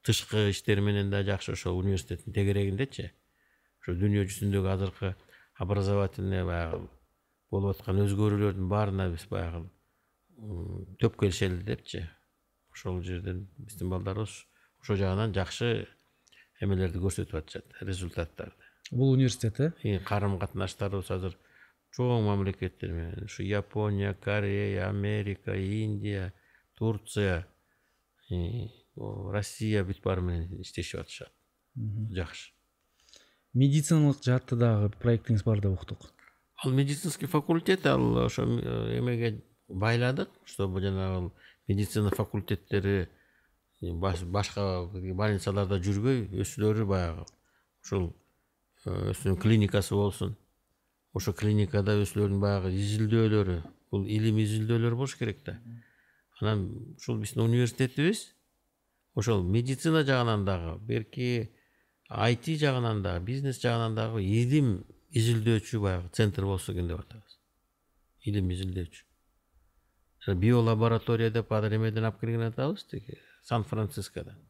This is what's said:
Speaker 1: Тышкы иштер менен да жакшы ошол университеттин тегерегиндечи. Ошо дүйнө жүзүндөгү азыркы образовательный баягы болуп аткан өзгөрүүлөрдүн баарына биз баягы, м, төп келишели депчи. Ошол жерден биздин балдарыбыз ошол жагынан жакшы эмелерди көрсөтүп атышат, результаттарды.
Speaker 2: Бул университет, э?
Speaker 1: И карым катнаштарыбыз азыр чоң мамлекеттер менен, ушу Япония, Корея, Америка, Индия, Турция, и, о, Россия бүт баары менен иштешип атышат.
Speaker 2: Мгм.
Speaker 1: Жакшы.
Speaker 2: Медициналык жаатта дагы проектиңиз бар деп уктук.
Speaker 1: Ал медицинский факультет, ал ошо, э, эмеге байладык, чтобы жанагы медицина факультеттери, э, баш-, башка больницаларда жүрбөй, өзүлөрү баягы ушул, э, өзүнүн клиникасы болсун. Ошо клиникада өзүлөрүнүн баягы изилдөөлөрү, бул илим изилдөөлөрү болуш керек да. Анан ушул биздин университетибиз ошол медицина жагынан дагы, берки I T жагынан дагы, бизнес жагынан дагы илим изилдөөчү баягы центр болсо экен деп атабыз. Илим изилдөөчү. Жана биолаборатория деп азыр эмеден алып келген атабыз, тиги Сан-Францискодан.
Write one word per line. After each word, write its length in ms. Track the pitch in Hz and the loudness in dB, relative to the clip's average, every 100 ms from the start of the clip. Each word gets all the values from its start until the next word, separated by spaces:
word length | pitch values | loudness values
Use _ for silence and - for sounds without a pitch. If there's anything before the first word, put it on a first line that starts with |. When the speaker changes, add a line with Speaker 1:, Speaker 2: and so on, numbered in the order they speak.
Speaker 1:
Тышкы 480 | - 107 - 107 104 | 2 0 0 2 2
иштер 300 | 98 - 101 | 0 2 2
менен 300 | 104 101 98 | 4 2 2
да 120 | 98 | 0
жакшы 300 | 98 98 - | 0 -2 -4
ошол 260 | 104 90 92 | -6 -2 0
университеттин 540 | 95 95 - 90 - | 0 0 -2 -10 -4
тегерегиндечи. 800 | - 98 101 98 98 139 - - _ _ _ _ _ _ _ | 0 2 2 0 -2 -4 -6 -12 _ _ _ _ _ _ _
Ошо 120 | - | -6
дүйнө 320 | 90 101 101 95 | 0 2 4 2
жүзүндөгү 420 | - 101 98 95 | -2 0 2 2
азыркы 420 | 95 95 - 98 92 _ - _ _ | 0 -2 -2 -6 -6 _ -20 _ _
образовательный 880 | 98 101 98 101 98 - 95 95 | -2 0 2 2 0 -2 -2 -2
баягы 440 | 90 87 82 87 90 - _ _ _ _ _ | -2 -2 -4 -6 -10 -18 _ _ _ _ _
болуп 260 | 98 98 95 | -2 0 -2
аткан 220 | - 95 | -2 2
өзгөрүүлөрдүн 640 | 101 101 107 104 104 95 92 | 2 2 2 4 2 0 0
баарына 400 | 104 104 95 92 | 0 0 0 -2
биз 160 | 82 - | -4 -6
баягы, 400 | 101 87 85 82 _ _ _ _ _ _ 139 | -6 -4 -8 -12 _ _ _ _ _ _ -18
м, 580 | 107 90 90 92 90 95 | -10 -8 -8 -8 -12 0
төп 180 | 117 - | 0 2
келишели 420 | 104 87 95 90 | 0 2 -2 -2
депчи. 400 | 95 - - - 82 _ _ _ _ _ _ | -4 -6 -6 -10 -10 _ _ _ _ _ _
Ошол 260 | - 101 92 | -12 -6 -6
жерден 440 | 90 90 98 92 98 - | -6 -6 -6 -8 -10 -16
биздин 320 | 104 - 90 | -18 -8 -4
балдарыбыз 440 | 92 98 98 107 - - _ _ _ | -4 -4 -4 -6 -10 -20 _ _ _
ошол 140 | - 101 | -2 0
жагынан 360 | 95 95 113 | 2 2 0
жакшы 540 | 95 92 - 120 110 - _ _ _ _ - _ _ | -2 -4 -2 -2 -2 -4 _ _ _ _ -20 _ _
эмелерди 380 | 98 95 92 90 | 0 2 0 0
көрсөтүп 380 | 95 - 92 80 | -2 -2 -4 -6
атышат, 260 | 78 - - - | -8 -14 -16 -12
результаттарды. 760 | 98 92 90 90 82 - 87 _ - _ - | -8 -6 -6 -6 -6 -8 -14 _ -20 _ -6
Speaker 2:
Бул 220 | 120 135 | 2 4
университет, 480 | 131 131 - 117 - | 6 4 2 -2 0
э? 120 | 156 - | -2 0
Speaker 1:
И 140 | 110 98 | -2 -2
карым 400 | - 104 101 95 | 0 0 0 0
катнаштарыбыз 720 | 98 - 95 - 101 98 90 | -2 -4 -6 -4 -4 -4 -4
азыр 260 | 95 92 - _ _ - _ _ | -4 -4 -8 _ _ -20 _ _
чоң 300 | - 123 120 104 | -2 2 2 2
мамлекеттер 640 | 101 98 95 90 - 92 | 2 0 -2 -6 -6 -6
менен, 340 | 85 82 - | -6 -6 -8
ушу 180 | 101 - | -10 -8
Япония, 720 | 95 104 - 107 107 101 101 | -2 -2 -2 -2 0 0 -2
Корея, 720 | 95 - 104 101 101 101 98 95 | -4 -2 -2 0 0 0 -2 -2
Америка, 680 | 101 101 104 101 95 - | -2 -2 -2 -2 -6 -4
Индия, 800 | 98 95 107 107 104 104 101 92 - _ _ _ | -4 -2 -2 -2 -2 -4 -4 -6 -10 _ _ _
Турция, 720 | _ 110 107 - - 101 87 87 _ _ _ _ _ _ _ _ | _ -2 -2 -4 0 2 0 -4 _ _ _ _ _ _ _ _
и, 400 | 90 87 117 107 - _ - | -4 -2 -4 -8 -12 _ -14
о, 340 | 104 101 98 | -10 -8 -6
Россия 540 | 101 101 - 107 107 | -4 -6 -4 0 0
бүт 160 | 92 98 | 0 -2
баары 200 | - 92 | -2 0
менен 380 | 90 85 85 87 | 0 -2 -4 -8
иштешип 400 | 92 - 87 - | -10 -8 -8 -8
атышат. 320 | 92 - - _ _ _ _ | -10 -14 -18 _ _ _ _
Speaker 2:
Мгм. 400 | 131 110 104 107 | -8 -6 -4 -4
Speaker 1:
Жакшы. 360 | 92 85 - - _ _ _ _ _ _ - _ _ _ | -4 -6 -8 -18 _ _ _ _ _ _ -20 _ _ _
Speaker 2:
Медициналык 680 | 123 139 151 147 165 147 139 | 2 4 4 4 6 6 4
жаатта 320 | - 127 - 120 | 2 0 0 2
дагы 320 | 120 107 104 - | 4 4 2 0
проектиңиз 460 | 120 117 - 110 | 2 2 4 2
бар 160 | 117 107 | 4 2
деп 160 | 98 92 | 2 0
уктук. 340 | - - - _ - _ _ - | -4 -14 -14 _ -20 _ _ -6
Speaker 1:
Ал 80 | 131 | 0
медицинский 540 | 131 139 143 165 - 139 | 2 2 0 -4 -4 0
факультет, 600 | 156 - 165 165 185 147 | 0 2 2 4 4 4
ал 380 | 135 120 120 | 4 4 4
ошо, 180 | 123 - | 2 0
э, 560 | 120 120 120 117 113 117 | 0 0 -2 -4 -2 -2
эмеге 460 | 123 120 117 107 - _ _ | -2 0 -2 -4 -12 _ _
байладык, 600 | 95 107 117 123 139 302 _ - | -2 0 2 2 0 -4 _ -20
чтобы 340 | - 98 92 | -4 -2 0
жанагы 500 | 98 95 95 92 90 - - _ - | 0 0 -2 -2 -4 -8 -20 _ -2
медицина 420 | 101 101 107 104 | 0 0 2 2
факультеттери, 960 | - 104 104 - 98 _ 101 95 98 90 _ _ _ _ _ _ _ | 2 -2 -4 -4 -6 _ 0 2 0 0 _ _ _ _ _ _ _
э, 100 | 87 | -6
баш-, 320 | 85 95 87 | -2 -2 -2
башка 600 | 87 98 101 - 98 90 87 | -2 -2 -2 -2 -2 -2 -4
больницаларда 920 | 98 92 92 107 98 95 98 95 98 | -8 -6 -2 0 0 0 0 0 0
жүрбөй, 500 | 92 101 117 131 98 98 | 0 0 2 0 -2 -4
өзүлөрү 460 | 101 - 107 107 104 | -4 0 2 2 2
баягы 400 | 95 85 82 80 _ _ _ _ _ | 0 0 -4 -12 _ _ _ _ _
ушул, 320 | - 101 85 - _ _ _ _ _ _ | -4 -2 -2 -6 _ _ _ _ _ _
э, 60 | - 95 95 | -8 -4 -2
өзүнүн 280 | 101 98 92 | -2 0 2
клиникасы 540 | 107 110 101 104 92 | 4 6 6 2 0
болсун. 420 | 101 101 - 98 107 _ _ _ _ _ _ _ | 0 0 -2 -8 -8 _ _ _ _ _ _ _
Ошо 200 | 95 104 | -6 -4
клиникада 600 | 95 104 107 101 104 98 104 | 0 2 4 2 2 2 2
өзүлөрүнүн 380 | 101 - 104 98 | 2 0 2 2
баягы 320 | 101 101 92 | 2 2 0
изилдөөлөрү, 880 | 92 101 107 110 113 110 107 95 87 78 - _ | 0 0 0 2 4 4 4 2 0 -4 -16 _
бул 160 | 101 98 | -2 0
илим 320 | 107 110 107 | 2 2 4
изилдөөлөрү 540 | 107 110 107 117 117 117 | 2 0 0 2 2 0
болуш 180 | 135 | -4
керек 300 | - 113 - | -4 -6 -6
да. 160 | - 117 117 117 - _ _ _ _ - | -10 -12 -14 -18 -20 _ _ _ _ -4
Анан 560 | 107 107 95 107 - - | 0 0 -2 -6 -14 -14
ушул 240 | - 113 | -6 -4
биздин 220 | 104 - | -2 0
университетибиз 880 | 113 120 123 - 131 135 156 214 - _ _ _ _ _ _ _ _ | 4 4 2 2 -2 2 0 0 -6 _ _ _ _ _ _ _ _
ошол 300 | - 110 104 | -4 2 2
медицина 580 | 87 107 123 131 165 160 | 4 2 0 0 2 2
жагынан 420 | 139 131 117 107 | 4 2 2 2
дагы, 360 | 98 92 85 80 | 2 -2 -4 -8
берки 680 | 110 117 110 - 123 120 107 _ _ _ _ _ _ | -4 -4 -4 -4 -2 -2 -4 _ _ _ _ _ _
I 260 | 107 107 | 0 2
T 220 | 120 - 160 | 2 0 0
жагынан 460 | 147 127 117 107 | 2 2 0 0
дагы, 220 | 95 87 | 0 -2
бизнес 360 | 92 135 139 123 | -4 -4 -4 -2
жагынан 320 | 123 117 113 | 0 0 0
дагы 300 | 110 113 113 | 0 -2 -2
илим 600 | 95 110 120 151 135 95 - - _ | 2 2 4 4 4 2 -4 -20 _
изилдөөчү 640 | - 113 117 110 113 104 110 | 0 2 4 4 2 2 -2
баягы 280 | 101 90 87 | 0 -2 -4
центр 320 | - 110 95 | 2 2 2
болсо 300 | 98 95 - | -2 -2 -4
экен 160 | 92 87 | -4 -4
деп 100 | 82 | -6
атабыз. 400 | - 113 - _ _ _ _ _ _ _ _ _ | -10 -18 -20 _ _ _ _ _ _ _ _ _
Илим 280 | - 104 90 | -2 0 0
изилдөөчү. 540 | 90 95 92 82 - _ _ _ _ _ _ _ _ _ _ _ _ - | 0 -2 -4 -6 -10 _ _ _ _ _ _ _ _ _ _ _ _ -2
Жана 140 | 92 | 2
биолаборатория 880 | 104 123 113 110 117 113 - 117 113 | 4 6 4 4 4 2 0 0 2
деп 220 | 113 107 | 0 0
азыр 240 | 123 107 107 | 0 0 0
эмеден 280 | 110 110 | 0 0
алып 140 | 110 104 | -2 -2
келген 300 | 117 117 113 | -4 -2 -2
атабыз, 340 | 113 135 208 - | -2 -2 -4 -8
тиги 300 | - 104 - - _ | -14 -12 -18 -20 _
Сан-Францискодан. 920 | - 117 104 110 110 - 98 - - - | -2 -2 0 -2 -2 -4 -8 -10 -12 -16